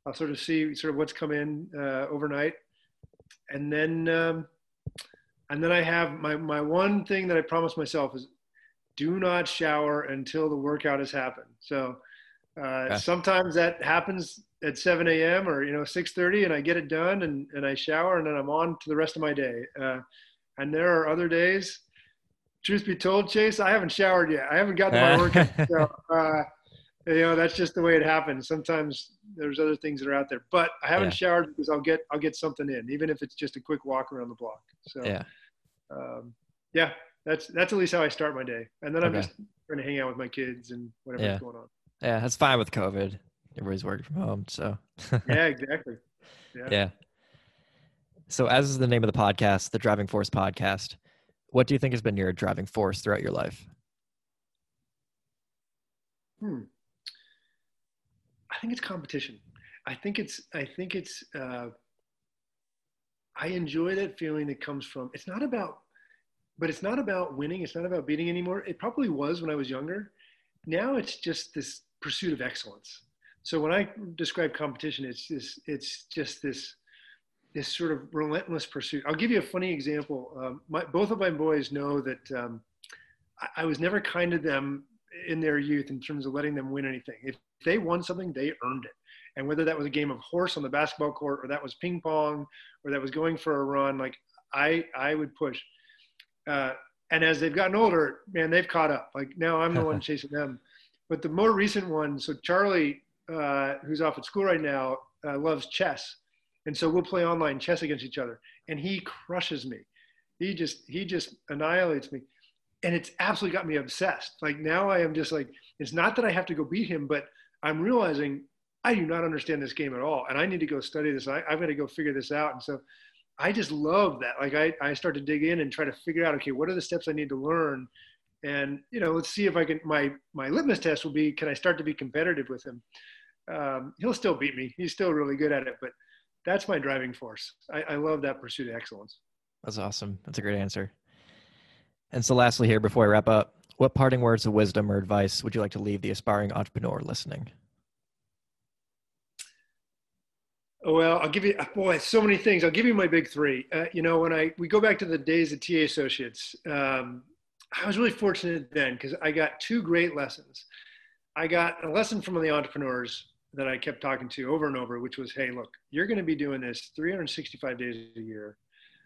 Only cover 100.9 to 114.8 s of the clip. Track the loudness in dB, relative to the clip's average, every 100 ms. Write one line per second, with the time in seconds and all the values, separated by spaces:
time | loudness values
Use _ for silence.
100.9 | _ -6 -4 -2 4 4 6 4 0 -2
101.9 | -2 -2 -4 -6 -4 2 4 4 4 2
102.9 | -2 _ _ -8 -4 0 0 0 -4 -4
103.9 | 0 0 0 -4 0 2 2 2 0 -2
104.9 | -4 -8 _ -6 -2 0 -2 -2 -2 0
105.9 | -2 -10 -16 _ _ _ _ -8 -2 2
106.9 | 2 2 2 2 2 0 0 0 0 0
107.9 | -4 -6 -8 -8 -10 -20 -18 -10 -6 -4
108.9 | -4 -6 -14 -8 -6 -4 -6 -8 -12 -16
109.9 | _ _ _ _ -6 -4 -2 -4 -6 -10
110.9 | -8 -4 -4 -6 -12 -10 -4 0 2 2
111.9 | 0 -4 -12 -14 _ _ _ _ _ -2
112.9 | -2 -2 -2 0 0 0 -2 0 -2 -2
113.9 | -4 -2 -2 -8 -6 -4 -2 0 2